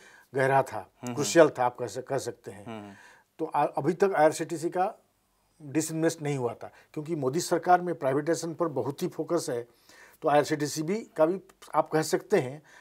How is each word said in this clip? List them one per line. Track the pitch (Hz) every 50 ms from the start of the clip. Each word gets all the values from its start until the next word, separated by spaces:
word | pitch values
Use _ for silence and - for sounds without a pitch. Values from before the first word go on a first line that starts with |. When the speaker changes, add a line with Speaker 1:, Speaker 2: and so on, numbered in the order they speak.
| - - - - - _ -
Speaker 1:
गहरा | 139 135 135 131 135 131
था, | - - 107 92 - _ _ -
Speaker 2:
हम्म। | 123 123
Speaker 1:
क्रूशियल | 123 143 - - 165 160 147
था, | - 139 127
आप | 123 123 -
कह | 123
सक-, | 113 - 135 123
कह | - 139 131
सकते | 117 123 113 - _ -
हैं। | 101 101 101
Speaker 2:
हम्म। | 113 113 107 104 101 98 101 - - - - _ _ _ -
Speaker 1:
तो | 160
आ-, | 156 - 147 147
अभी | 160 - - 143 151 185
तक | - 202 196 190
आईआरसीटीसी | 151 151 156 151 - 170 156 175 156 139 175
का | - 180 185 208 233 - _ _ _ _ _ _ _ _ _ _ _ _ 156
डिसइन्वेस्ट | 143 127 151 156 156 160 160 160 165 160 - 147
नहीं | 143 147 135
हुआ | 123 117 110
था, | - - 95 - - - _ -
क्योंकि | - 151 147 170
मोदी | 156 135 127 135 156
सरकार | 156 - 180 165 165 190 180 180
में | 175 175 165
प्राइवेटाइजेशन | 170 - 135 131 143 151 156 165 160 - 170 160
पर | - 175 165
बहुत | 143 131 113 123 139 - 180
ही | 175
फोकस | - - 156 147 170 165 - -
है, | 131 120 120 - _ _ _ _ - - - - - _ -
तो | 156
आईआरसीटीसी | 143 147 143 - 156 147 147 143 - 151 156
भी, | 156 196 220 233 - _
का | - 156
भी | 160 185 190 - - _ _ - - -
आप | 151 156 -
कह | - 156 151
सकते | 151 - 180 - - - 190
हैं | 139 123 135 156 - - - -